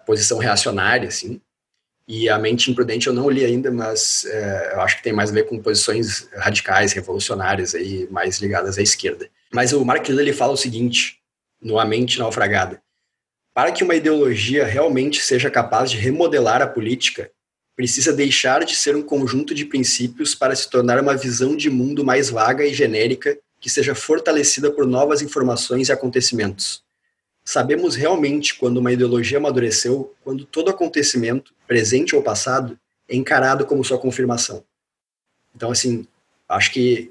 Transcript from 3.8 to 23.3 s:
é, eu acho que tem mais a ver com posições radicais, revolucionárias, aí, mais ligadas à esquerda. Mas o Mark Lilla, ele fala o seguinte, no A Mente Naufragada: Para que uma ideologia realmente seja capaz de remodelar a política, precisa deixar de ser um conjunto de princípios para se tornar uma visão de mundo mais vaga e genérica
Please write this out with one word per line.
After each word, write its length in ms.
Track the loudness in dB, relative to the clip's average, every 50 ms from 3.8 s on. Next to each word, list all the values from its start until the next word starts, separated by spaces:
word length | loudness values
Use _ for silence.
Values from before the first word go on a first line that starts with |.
| -4 -4 -2 -2 -2 -2 -2 -2 -4
é, 480 | -4 -4 -4 -4 -2 -4 -4 -4 -4 -4
eu 80 | -2
acho 160 | 0 0 -2
que 60 | -2 -2
tem 100 | -2 -2
mais 160 | 0 0 0
a 40 | 2
ver 140 | 0 0
com 140 | 0 -4 -4
posições 640 | -2 0 0 0 0 0 0 -2 -2 -4 -6 -8 -10 -12 -10
radicais, 580 | -4 -4 -2 -2 -2 0 2 2 2 2 2
revolucionárias, 800 | 0 -4 -6 -6 -6 -4 -4 -4 -4 -4 -2 -2 -2 -2 -2 -4 -4
aí, 360 | -6 -6 -6 -6 -6 -8 -6
mais 280 | -6 -4 -4 -4 -4 -4
ligadas 380 | -4 -2 -2 -2 -2 -2 -2
à 40 | 0
esquerda. 480 | 0 0 0 0 -2 -4 -6 -6 -10 -16 _ _ _ _ -2
Mas 200 | 0 0 2 2
o 100 | 2 2
Mark 240 | 2 0 0 0
Lilla, 140 | 0 0 2
ele 100 | 2 2
fala 220 | 0 0 0 0 0
o 40 |
seguinte, 640 | 0 -2 -4 -2 -2 -2 0 2 0 0 0 -4 _ _ _ _ _ _ _ _ _
no 160 | -6 -2 0
A 60 | 2 2
Mente 340 | 2 2 0 0 0 0
Naufragada: 640 | -2 -2 -2 0 0 0 2 2 0 0 -2 -4 -10 _ _ _ _ _ _ _ _ _ _ _ _ _ _ _
Para 180 | 0 0 0
que 120 | 2 0 2
uma 120 | 2 2
ideologia 680 | 2 4 2 4 4 4 2 2 0 -2 0 0 0 0
realmente 560 | 2 2 2 2 2 2 2 0 0 0 -2
seja 280 | 0 0 0 0 0 0
capaz 420 | 0 0 0 2 2 0 0 0
de 60 | -2
remodelar 640 | -2 -2 0 2 2 2 2 2 2 4 4 4 2
a 60 | 2
política, 600 | 0 -2 -4 -4 -2 -2 -2 -2 -4 -6 -6 -12 -14 _ _ _ _ _ _ _ _ _
precisa 380 | -6 -4 -2 -2 0 0 0 2
deixar 500 | 2 0 2 2 2 2 2 2 2 0
de 120 | 0 -2
ser 200 | 0 0 0 0
um 80 | 0 -2
conjunto 500 | -2 -2 -2 0 0 0 -2 -2 -2 -4
de 120 | -6 -6
princípios 680 | -2 -2 0 0 0 0 -2 -2 -4 -4 -4 -4 -4 -2
para 220 | -2 0 0 0
se 140 | -2 -4 0
tornar 320 | 2 2 4 4 4 4
uma 160 | 4 2 0
visão 380 | 0 -2 -4 -2 0 0 0 0
de 140 | 0 0 0
mundo 340 | 2 2 0 0 0 0 0
mais 260 | 2 2 2 2 0
vaga 360 | 0 2 2 2 2 2 0
e 80 | 0 2
genérica 640 | 2 2 2 2 2 2 2 0 0 -2 -2